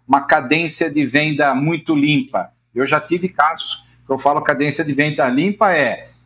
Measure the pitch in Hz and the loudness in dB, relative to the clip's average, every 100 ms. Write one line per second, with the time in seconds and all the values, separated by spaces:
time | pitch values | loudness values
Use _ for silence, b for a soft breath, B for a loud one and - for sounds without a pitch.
0 | - 139 139 156 123 151 165 - 165 151 | 0 0 2 0 2 0 0 -2 -2 0
1 | 139 135 151 147 147 131 147 165 - 147 | 0 0 0 0 0 2 0 -2 0 0
2 | 143 147 127 101 87 _ _ 117 139 151 | 2 2 0 -6 -6 _ _ -4 0 0
3 | - 175 180 - 147 165 - - b b | -2 -4 -2 0 -2 -2 -10 -14 b b
4 | - 131 143 147 147 139 147 143 156 135 | -6 -2 0 2 0 0 -2 -2 -2 0
5 | 151 147 135 127 180 202 208 165 131 92 | 0 0 0 2 0 0 2 2 0 -2
6 | - _ | -10 _